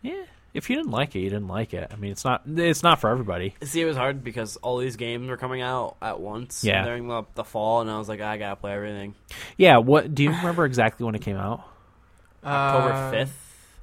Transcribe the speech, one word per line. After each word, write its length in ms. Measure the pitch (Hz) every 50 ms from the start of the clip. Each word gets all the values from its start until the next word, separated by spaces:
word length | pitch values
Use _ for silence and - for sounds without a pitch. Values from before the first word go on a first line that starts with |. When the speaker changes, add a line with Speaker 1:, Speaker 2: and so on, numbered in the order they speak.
Speaker 1:
Yeah. 220 | - 254 349 392 370 - - - _ - _
If 160 | - - -
you 60 | 247
didn't 160 | 294 330 294
like 240 | 110 113 143 151 -
it, 40 | 95
you 100 | 92 98
didn't 160 | 98 104 104 92
like 260 | 90 104 113 - -
it. 160 | 90 90 -
I 40 | -
mean, 160 | 107 101 101
it's 120 | 98 - -
not, 200 | 131 127 - -
it's 380 | 135 156 165 170 170 156 - -
not 180 | 170 165 -
for 80 | - 107
everybody. 460 | 117 127 123 101 90 87 90 98 - - 147
Speaker 2:
See, 180 | 139 139 165
it 40 | 165
was 120 | 160 151 131
hard 260 | 127 135 139 139 120
because 320 | 123 110 123 113 107 - -
all 200 | - 123 127 123
these 200 | 127 131 117 107
games 300 | 120 117 120 120 123 127
were 80 | 127
coming 280 | 120 127 127 127 127 127
out 320 | 127 127 127 117 - - -
at 200 | - 110 95 -
once 440 | 85 101 107 113 123 131 - - -
Speaker 1:
Yeah. 220 | 107 95 95 95
Speaker 2:
during 220 | 117 120 120 120 120
the, 160 | 120 117 107 - -
the 100 | - 110
fall, 380 | - - 113 107 110 113 117
and 80 | 117 110
I 80 | 107 107
was 100 | 107 101
like, 140 | 110 98
"I 160 | 104 107 107 107
gotta 180 | 104 101 98 -
play 140 | - 101 101
everything." 420 | 101 104 104 104 101 98 101 101 _ _ - - - - - - -
Speaker 1:
Yeah, 200 | 180 180 143 120
what, 360 | 117 127 143 151 - - 156
do 80 | 139
you 80 | 143 147
remember 340 | 156 175 180 175 170 170 165
exactly 420 | 139 127 120 113 110 - - 120 117
when 80 | 107
it 80 | 104 -
came 140 | 107 98 95
out? 260 | 95 101 117 117 - - - - - - _ _ _ _ - _ - _ _ _ -
Speaker 2:
October 480 | 143 143 139 139 139 139 135 135 135 135
Speaker 3:
Uh, 160 | 135 135 135
Speaker 2:
fifth. 600 | 127 110 127 139 139 - - - - - - - _ -